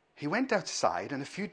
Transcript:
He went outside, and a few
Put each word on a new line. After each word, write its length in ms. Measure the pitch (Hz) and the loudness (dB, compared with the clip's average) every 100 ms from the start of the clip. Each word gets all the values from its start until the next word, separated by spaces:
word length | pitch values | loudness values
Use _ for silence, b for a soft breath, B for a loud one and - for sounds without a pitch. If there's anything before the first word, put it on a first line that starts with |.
| _ | _
He 120 | - 147 | -6 0
went 260 | 208 262 | 2 4
outside, 600 | 208 - - 101 85 107 | 2 0 2 2 2 -4
and 100 | 135 | -6
a 40 | 139 | -6
few 220 | - 101 | -6 -8